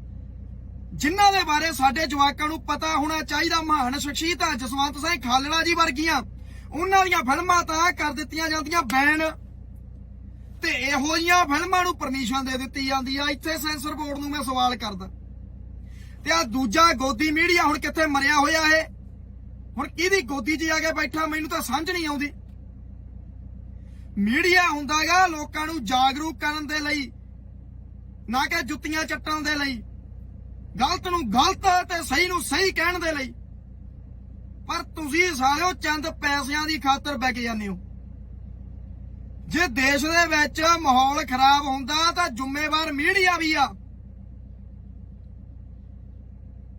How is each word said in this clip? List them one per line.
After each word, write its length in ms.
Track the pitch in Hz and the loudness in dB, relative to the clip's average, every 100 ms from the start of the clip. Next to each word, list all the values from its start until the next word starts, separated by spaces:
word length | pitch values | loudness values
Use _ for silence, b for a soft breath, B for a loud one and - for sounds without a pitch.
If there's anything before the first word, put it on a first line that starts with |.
| - - - - - - - - - | -12 -12 -14 -14 -14 -14 -14 -14 -10
ਜਿਨ੍ਹਾਂ 360 | - 285 392 403 | -2 0 6 6
ਦੇ 100 | 392 | 6
ਬਾਰੇ 260 | 320 302 320 | 4 2 2
ਸਾਡੇ 340 | 285 262 262 311 | 2 2 4 0
ਜਵਾਕਾਂ 420 | 285 285 - 302 | 4 4 4 -2
ਨੂੰ 120 | 311 | -2
ਪਤਾ 340 | - 285 320 311 | -4 -2 0 0
ਹੋਣਾ 240 | 302 320 | 0 -2
ਚਾਹੀਦਾ, 380 | - 302 330 330 | -2 0 2 2
ਮਹਾਨ 360 | 320 302 247 269 | 2 2 2 -2
ਸ਼ਖਸੀਅਤਾਂ 560 | 285 262 320 349 330 | -4 -2 0 2 0
ਜਸਵੰਤ 440 | 262 247 277 285 285 | 0 -2 0 0 0
ਸਿੰਘ 220 | 320 349 | -2 0
ਖਾਲੜਾ 400 | 247 262 285 320 | 2 2 2 2
ਜੀ 100 | 330 | 4
ਵਰਗੀਆਂ, 460 | 330 330 262 330 285 - - B B B | 4 4 2 2 2 0 -10 B B B
ਉਹਨਾਂ 340 | 302 381 381 | -2 4 6
ਦੀਆਂ 140 | 370 349 | 6 4
ਫਿਲਮਾਂ 420 | 247 302 359 349 | 2 2 4 4
ਤਾਂ 280 | 330 320 349 | 4 2 2
ਕਰ 200 | 359 302 | 2 -2
ਦਿੱਤੀਆਂ 360 | 277 302 311 320 | -2 -6 -2 -2
ਜਾਂਦੀਆਂ 340 | 311 294 339 | -2 0 0
ਬੈਨ 460 | 247 262 285 311 320 - - - - - - - - - - - - - | 2 4 4 4 0 -4 -12 -16 -16 -16 -16 -16 -16 -16 -16 -16 -16 -6
ਤੇ 60 | 330 | -2
ਇਹੋ 460 | 269 269 285 294 330 | 0 0 2 2 2
ਜਿਹੀਆਂ 280 | 339 359 302 | 4 6 6
ਫਿਲਮਾਂ 360 | 294 359 370 | 2 2 2
ਨੂੰ 120 | 359 - | 2 0
ਪਰਮਿਸ਼ਨ 460 | 285 269 226 269 | -2 -2 0 -2
ਦੇ 140 | 262 254 | -2 -4
ਦਿੱਤੀ 280 | 262 285 269 | -4 -4 -2
ਜਾਂਦੀ 300 | 269 262 277 | 0 -2 -2
ਆ। 120 | 285 | -2
ਇੱਥੇ 260 | 285 320 311 | -2 -4 -4
ਸੈਂਸਰ 360 | 302 302 302 | -4 -4 -6
ਬੋਰਡ 240 | 294 294 277 | -6 -6 -6
ਨੂੰ 120 | 285 | -4
ਮੈਂ 120 | 294 | -4
ਸਵਾਲ 340 | 262 262 247 247 | -2 0 0 0
ਕਰਦਾ। 320 | 220 190 185 - - - - - - - B B B B | -6 -8 -10 -14 -16 -16 -16 -16 -16 -14 B B B B
ਤੇ 60 | 302 | -2
ਆ 100 | 330 247 | 0 0
ਦੂਜਾ 420 | 247 254 320 339 | 0 2 6 6
ਗੋਦੀ 360 | 247 269 214 311 | 6 0 2 2
ਮੀਡੀਆ 320 | 302 349 349 | 2 4 4
ਹੁਣ 160 | 302 311 | 4 2
ਕਿੱਥੇ 280 | 302 302 311 | -2 0 2
ਮਰਿਆ 280 | 277 277 302 | 2 4 4
ਹੋਇਆ 240 | 277 320 311 | 4 4 4
ਇਹ? 160 | 320 320 - - - - - - - - 226 | 4 2 -8 -16 -16 -16 -16 -16 -16 -10 -8
ਹੁਣ 120 | 302 | -6
ਕਿਹਦੀ 320 | - 370 381 | -2 2 2
ਗੋਦੀ 340 | 233 277 226 302 | 2 -2 -2 0
'ਚ 140 | 320 | 0
ਆ 80 | 320 | 0
ਕੇ 140 | 320 | 0
ਬੈਠਾ, 340 | 311 311 311 320 | 0 -2 0 -2
ਮੈਨੂੰ 220 | 311 311 | -2 -2
ਤਾਂ 140 | 320 | -4
ਸਮਝ 280 | - 269 320 | -2 -2 0
ਨਹੀਂ 160 | 359 311 | -2 -2
ਆਉਂਦੀ। 240 | 285 285 - - - - - - - - - - - - - - - B B B - | -2 -4 -8 -16 -16 -16 -16 -16 -16 -16 -16 -16 -16 -16 -16 -16 -16 B B B 0
ਮੀਡੀਆ 500 | 208 277 349 359 349 | 2 4 6 6 6
ਹੁੰਦਾ 360 | 294 285 311 311 | 2 0 0 4
ਗਾ 200 | 359 370 | 6 4
ਲੋਕਾਂ 400 | 311 294 302 302 | 2 -6 -4 -4
ਨੂੰ 180 | 330 | -4
ਜਾਗਰੂਕ 540 | 214 254 269 269 320 269 | 0 4 4 2 -4 -4
ਕਰਨ 260 | 302 302 294 | -4 -2 -2
ਦੇ 120 | 302 | -2
ਲਈ, 300 | 294 294 262 - - - - - - - - - - - - | 0 -2 -4 -10 -18 -18 -18 -18 -16 -16 -16 -16 -16 -14 -4
ਨਾ 140 | 254 302 | -2 0
ਕਿ 160 | 339 | 0
ਜੁੱਤੀਆਂ 420 | 254 302 302 311 | -2 -6 -4 -2
ਚੱਟਣ 380 | 320 302 - 311 | -2 -4 -4 -2
ਦੇ 120 | 294 | -2
ਲਈ, 280 | 294 277 233 - - - - - - - - - 185 | -2 -2 -6 -10 -14 -16 -14 -16 -16 -16 -16 -10 0
ਗਲਤ 280 | 269 392 359 | 0 2 0
ਨੂੰ 120 | 339 233 | 0 2
ਗਲਤ 340 | 240 339 381 392 359 359 | 4 4 4 4 4 4
ਤੇ 140 | 339 | -2
ਸਹੀ 220 | 277 269 359 | 0 2 2
ਨੂੰ 140 | 349 | 0
ਸਹੀ 280 | - 285 381 | 0 2 2
ਕਹਿਣ 260 | 359 330 359 | 2 0 2
ਦੇ 120 | 330 | 0
ਲਈ। 200 | 294 247 - - - - - - - - - - - - - - | -2 -4 -10 -16 -16 -16 -16 -16 -16 -16 -16 -16 -16 -16 -12 -6
ਪਰ 140 | 330 339 - | -6 -6 -8
ਤੁਸੀਂ 380 | 294 320 359 | 0 2 2
ਸਾਲਿਓ 380 | 262 262 294 359 - | 4 4 4 2 0
ਚੰਦ 300 | 311 311 320 - | -2 0 -2 -2
ਪੈਸਿਆਂ 480 | 294 285 247 302 311 | 0 0 0 -2 -2
ਦੀ 120 | 311 | 0
ਖਾਤਰ 360 | 269 269 294 269 | 2 2 0 -2
ਵਿਕ 200 | 254 240 | -2 -2
ਜਾਂਦੇ 300 | 233 214 208 | -4 -4 -6
ਹੋ। 100 | 180 - - - - - - - - - - - - - - - - - | -8 -10 -14 -14 -14 -16 -14 -14 -14 -14 -14 -14 -14 -14 -14 -14 -14 -2
ਜੇ 180 | 302 349 | 0 2
ਦੇਸ਼ 340 | 233 269 285 | 4 4 4
ਦੇ 220 | 311 339 330 | 4 4 6
ਵਿੱਚ 320 | 311 294 - 320 339 | 4 2 4 4 6
ਮਾਹੌਲ 440 | 294 254 269 294 277 | 6 8 6 4 0
ਖਰਾਬ 400 | 254 262 285 285 | 6 6 6 4
ਹੁੰਦਾ 440 | 269 254 302 330 | -2 0 2 4
ਤਾਂ 160 | 339 349 | 4 0
ਜ਼ਿੰਮੇਵਾਰ 640 | 226 269 285 302 311 320 | 0 -4 -2 2 2 2
ਮੀਡੀਆ 440 | 285 330 392 370 339 | 2 4 6 6 4
ਵੀ 140 | 320 | 4
ਆ। 100 | 311 254 - - - - - - - - - - - - - - - - - - - - - - - - - - - - - - | 4 2 0 -14 -16 -16 -16 -16 -16 -16 -16 -16 -16 -16 -16 -16 -16 -16 -16 -16 -16 -16 -16 -16 -16 -16 -16 -16 -16 -16 -16 -16